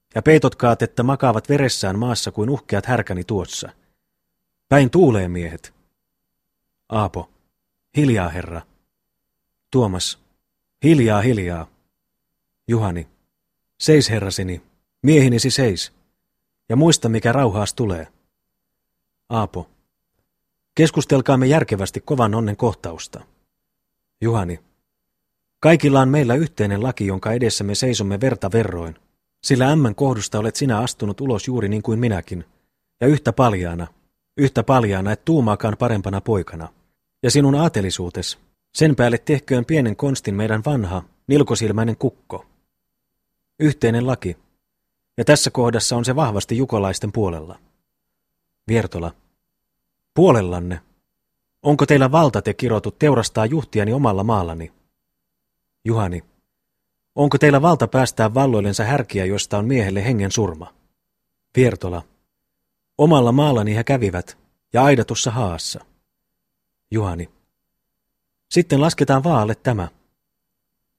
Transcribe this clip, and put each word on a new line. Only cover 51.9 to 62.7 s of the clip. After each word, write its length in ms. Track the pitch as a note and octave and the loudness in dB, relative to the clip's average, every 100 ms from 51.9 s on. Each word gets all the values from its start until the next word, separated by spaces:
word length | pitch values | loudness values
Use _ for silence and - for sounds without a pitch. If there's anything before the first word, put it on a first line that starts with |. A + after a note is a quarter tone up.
| D3 C3 | 4 4
valta, 300 | D#3 D#3 G#2+ | 4 2 2
te 120 | G#2+ | -2
kirotut, 440 | G2+ B2 A2 G#2+ - | -4 -2 -2 -4 -2
teurastaa 480 | D3+ B2+ G#2+ - A2 | 2 2 0 -2 -2
juhtiani 460 | D#3 B2 A2 G#2 | -2 -4 -4 -2
omalla 320 | B2+ C3 F#2+ | 0 0 0
maallani? 480 | G#2 A2 F2 E2 E2 _ _ _ _ _ _ _ _ _ _ _ | 0 -2 -2 -8 -14 _ _ _ _ _ _ _ _ _ _ _
Juhani. 400 | A2 A2+ G2 F2 - _ _ _ _ _ _ _ _ | -4 -2 -2 -6 -12 _ _ _ _ _ _ _ _
Onko 240 | - C#3+ C#3+ | -2 0 4
teillä 240 | D3+ C#3+ | 4 4
valta 260 | D#3+ D#3+ A#2 | 4 2 2
päästää 460 | C3 B2+ - A2 | 0 0 0 0
valloillensa 500 | A#2 C#3 A2+ G2+ G2 | 2 0 0 0 -2
härkiä, 400 | A2 C#3+ A#2+ G2+ | -2 -2 -2 -4
josta 340 | F#2 G2+ - G#2 | -4 -4 -4 -4
on 80 | G#2+ | -2
miehelle 380 | C3 G2 G2 | 0 0 -2
hengen 260 | G#2 A#2 G2 | -2 -2 -2
surma? 440 | F#2 G2+ D#2+ F2 _ _ _ _ _ _ _ _ - | -2 -2 -4 -14 _ _ _ _ _ _ _ _ 2
Viertola. 460 | B2+ G2 F#2 F2 - _ _ _ _ _ _ | 2 0 -6 -10 -12 _ _ _ _ _ _